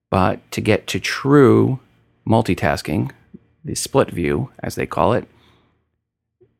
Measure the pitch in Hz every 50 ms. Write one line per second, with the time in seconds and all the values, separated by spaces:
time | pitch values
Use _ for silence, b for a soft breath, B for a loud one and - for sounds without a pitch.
0 | _ - - 95 92 101 101 - _ - - - 104 110 107 - - - - 98
1 | - - - - - 135 143 147 135 113 110 110 110 117 131 127 - _ _ _
2 | _ _ _ _ - 117 110 113 113 - 90 - - 80 73 101 - - 76 104
3 | 127 135 - _ _ _ - - _ _ _ _ - 156 - - - - - 135
4 | 120 - - 87 82 71 71 - 131 - _ - - - - - - - - -
5 | 82 92 117 101 - - b b b b b b b b b b b _ _ _
6 | _ _ _ _ _ _ _ _ _ _ _